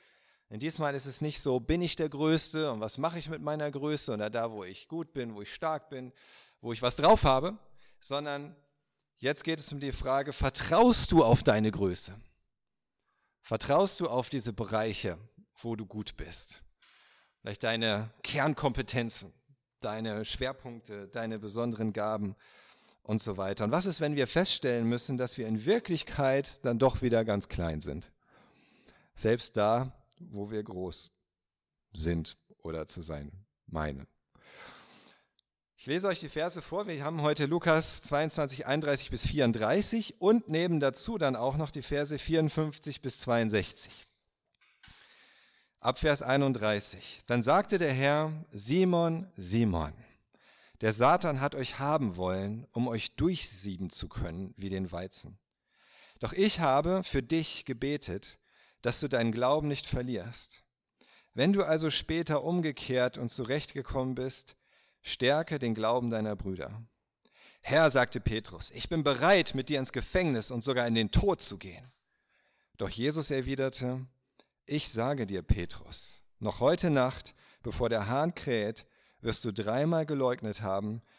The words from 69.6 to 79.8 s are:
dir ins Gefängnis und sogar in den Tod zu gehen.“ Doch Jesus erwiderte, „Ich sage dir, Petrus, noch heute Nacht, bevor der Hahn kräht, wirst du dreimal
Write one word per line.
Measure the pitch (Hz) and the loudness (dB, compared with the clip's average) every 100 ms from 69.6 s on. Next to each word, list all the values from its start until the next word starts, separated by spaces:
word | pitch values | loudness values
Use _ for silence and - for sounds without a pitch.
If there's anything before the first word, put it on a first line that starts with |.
| 135 | -2
dir | 143 | -2
ins | 131 | -2
Gefängnis | 123 - 185 170 120 - | -2 -2 0 2 0 -2
und | 120 | -2
sogar | 139 127 120 | 0 2 2
in | |
den | 113 107 | 2 4
Tod | - 202 175 | 4 4 4
zu | - 101 | 2 0
gehen.“ | 95 85 127 _ _ _ _ _ _ _ _ - | -10 -16 -20 _ _ _ _ _ _ _ _ -8
Doch | 98 | -6
Jesus | 110 135 156 147 | -2 -2 2 0
erwiderte, | 135 127 135 135 - 127 127 131 _ _ _ _ _ - | 0 -2 -2 -2 -2 -4 -6 -10 _ _ _ _ _ -6
„Ich | 147 - | -2 -2
sage | 110 127 143 101 | 0 0 -2 -2
dir, | 95 | -2
Petrus, | 80 101 85 - - - - - _ - | 0 0 -2 -8 -10 -8 -8 -10 _ -8
noch | 107 - | -6 0
heute | 127 170 180 | 2 2 2
Nacht, | 139 127 - - - _ _ | 2 2 -2 -12 -20 _ _
bevor | 117 - 117 | -8 -2 0
der | 110 101 | 0 0
Hahn | 131 165 | 0 -2
kräht, | - 143 117 104 110 - _ _ _ | -2 -2 0 -2 -4 -12 _ _ _
wirst | 113 110 | -2 0
du | 113 | 0
dreimal | 101 104 123 | -2 -2 0